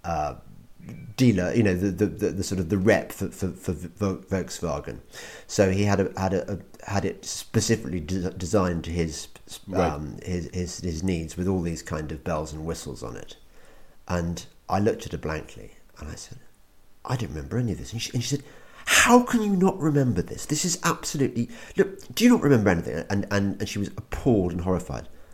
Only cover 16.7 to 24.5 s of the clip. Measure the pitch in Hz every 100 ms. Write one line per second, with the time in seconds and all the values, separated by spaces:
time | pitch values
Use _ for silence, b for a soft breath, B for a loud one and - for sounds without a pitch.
16.7 | - - - - 127 147 78 69 117 120
17.7 | 90 - 113 - 123 120 143 B B B
18.7 | B B - - 240 240 233 208 190 185
19.7 | - 156 143 127 90 - - - 151 180
20.7 | - 170 - - 151 131 117 117 B B
21.7 | B - - - - 240 240 147 123 101
22.7 | 85 - 71 - 101 - 101 101 95 104
23.7 | 101 98 - - - - 110 90